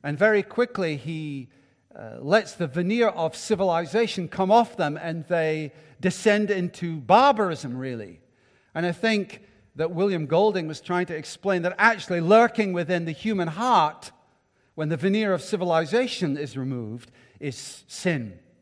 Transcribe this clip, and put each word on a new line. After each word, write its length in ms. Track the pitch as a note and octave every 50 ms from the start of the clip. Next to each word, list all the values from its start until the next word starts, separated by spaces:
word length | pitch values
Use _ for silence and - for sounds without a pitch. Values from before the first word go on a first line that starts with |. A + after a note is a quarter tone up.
| -
And 160 | C#3+ D3 C3+
very 240 | G3 A3 G#3+ G#3 G3
quickly, 540 | - - - B3 A#3+ - - F#3 E3 D3+
he, 500 | C#3 A2+ D3+ E3 D#3+ D#3 D3+ C#3+ C#3 B2 A2+ _ _ _ _ _ _ _ _ -
uh, 220 | - - A2 A2+ B2
lets 340 | - C#3+ F#3 A3 - - -
the 140 | - F3
veneer 400 | C#3+ B2 E3+ F3 F3+ A3 A#3+ A#3
of 260 | A3 - F3+ E3 D#3 -
civilization 920 | - - - A3 F3 G3 F#3 E3+ E3 E3+ D3 D3 A3 A#3 G#3+ - - F3
come 240 | - - - F#3+ F#3+
off 240 | G#3 B3 A#3 - -
them, 240 | - E3+ D3 D3 D3+
and 240 | - E3+ E3 E3+ D3
they 440 | - F3+ E3+ D#3+ D#3 D#3 D#3 D#3 C#3+ - - - - - _
descend 500 | - F#3 - - - A3 G#3 G#3 G#3+ G3+
into 480 | G#3 F#3+ F3+ F3 - - F3 E3+ E3 D#3
barbarism, 800 | B2+ G#2+ F3+ A3+ C4+ C#4+ C4+ G#3 G#3 F#3 D#3+ - - C3 A#2+
really. 420 | B2+ C3 C3+ B2 A2+ G#2 F#2 F2 E2 _ _ _ _ _ _ _ _ _ _ _
And 100 | D#3+ E3+
I 60 | F3+
think 520 | E3+ - - A3+ A3 G#3 F#3+ - - - - _ _ _ _ _ _
that 140 | C3+ D#3 E3
William 380 | F3 E3 F#3+ G3+ F#3+ E3+ D#3
Golding 400 | C3 D#3 E3+ G3+ G#3+ G3 F#3+ E3
was 120 | D#3 D#3 -
trying 280 | - - F3+ F3 F3+
to 80 | F3 F3
explain 480 | D#3 D3+ - - - - G3+ F#3+ F3+ E3
that 100 | F3+ F3+ -
actually 420 | G3+ A3+ A3+ G3 - - F3+ E3+
lurking 520 | E3 E3 G#3 A3+ A#3+ A3+ - - G#3+ G3 F3+
within 320 | F3 E3+ C#3+ F3+ E3+ E3+
the 60 | E3
human 360 | D#3 - - A3 A3 F#3+ F3
heart, 640 | D#3+ D#3 F3+ A#3 B3+ B3 F#3 D#3 D3+ D3+ - - - _ _ _ _ _ _ _ _ _ _ _ _ _
when 140 | - D#3 D3+
the 80 | E3
veneer 360 | C#3+ D3 G3 G3 G#3+ A3 G3+ F#3
of 80 | E3
civilization 960 | - - - F#3+ F#3 F3 E3 D#3+ D#3+ C#3+ F#3+ A#3+ C4 A#3+ - - F#3 D3+ C3+
is 180 | - D3 C3 -
removed, 540 | C3+ C3 C3+ C3+ B2 A#2 G#2+ A2 B2 - _ _ _ _ _ _ -
is 440 | D3 D3 A#2+ - - - - - _
sin. 500 | _ - - - F#3 E3 C#3 A#2 G#2 F2+ - _ _ _ _